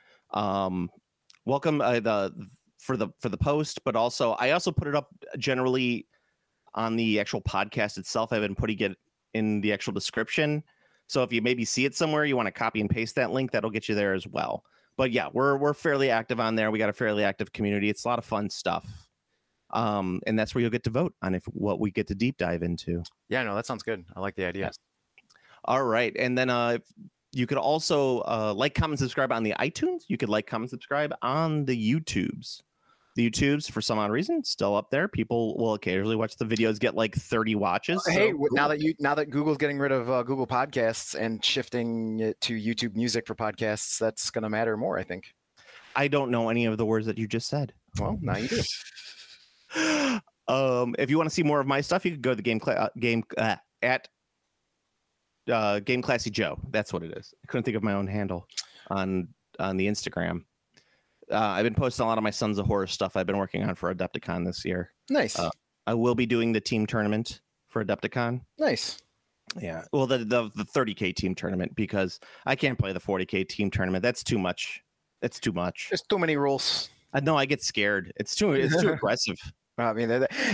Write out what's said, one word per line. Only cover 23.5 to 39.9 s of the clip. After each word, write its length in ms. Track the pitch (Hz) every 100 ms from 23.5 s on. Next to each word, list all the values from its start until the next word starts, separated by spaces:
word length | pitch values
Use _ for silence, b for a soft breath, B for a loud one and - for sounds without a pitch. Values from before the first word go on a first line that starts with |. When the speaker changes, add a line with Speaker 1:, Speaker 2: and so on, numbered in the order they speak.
Speaker 2:
that 100 | 101
sounds 180 | 117 113
good. 220 | - 104 85
I 60 | 92
like 140 | 98
the 100 | 95
idea. 200 | 90 95 95
Speaker 1:
Yes. 100 | - _ _ _ _ _ b b b
All 180 | - 127
right. 320 | 127 113 117 -
And 180 | 123 127
then, 140 | 127
uh, 220 | 120 120
if 80 | 117 - - - _ _
you 140 | 131 123
could 100 | 139
also, 600 | - 156 - 151 135 120 -
uh, 260 | 113 107
like, 200 | 101 139
comment, 240 | - 160 143
subscribe 340 | 127 - 131
on 100 | 117
the 120 | 110 -
iTunes. 440 | 139 - 339 359 -
You 100 | -
could 100 | 104
like, 180 | 107 -
comment, 220 | 113 120
subscribe 460 | 127 - 143 147 -
on 420 | 117 147 165 151
the 100 | 139 120 107
YouTubes. 680 | 156 156 104 90 - - - _ b b b b -
The 140 | 117
YouTubes, 400 | 104 139 147 -
for 100 | 110
some 180 | - 107
odd 120 | 104
reason, 340 | 117 214 339
still 320 | - - 101 101
up 140 | -
there. 180 | 135 196
People 480 | - 110 117 110 -
will 160 | 113
occasionally 440 | 107 - 92 104 110
watch 200 | 113 -
the 80 |
videos, 340 | 110 110 113 107
get, 160 | 120
like, 200 | 101 110
thirty 400 | - - 113 110
watches, 500 | 104 98 92 - 185 -
Speaker 2:
Uh, 40 |
hey, 160 | 180 220
Speaker 1:
so 40 |
Speaker 2:
w-, 160 | 156 139
now 100 | 143
Speaker 1:
cool. 60 | 147
Speaker 2:
that 100 | 151
you, 140 | 156 160
now 140 | 139
that 160 | 147 147
Google's 260 | 135 151 143
getting 200 | 147 143
rid 140 | 139